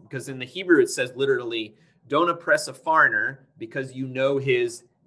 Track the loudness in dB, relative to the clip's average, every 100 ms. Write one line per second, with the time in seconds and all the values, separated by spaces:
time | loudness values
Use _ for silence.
0 | -14 -12 -12 -12 -12 -8 4 4 4 0
1 | -6 -2 0 0 -2 -6 -8 -14 _ _
2 | -4 0 0 -2 0 0 0 -8 0 4
3 | 4 2 -4 -8 _ _ -10 -8 -8 -8
4 | -8 -2 0 0 2 2 0 -6 -18 _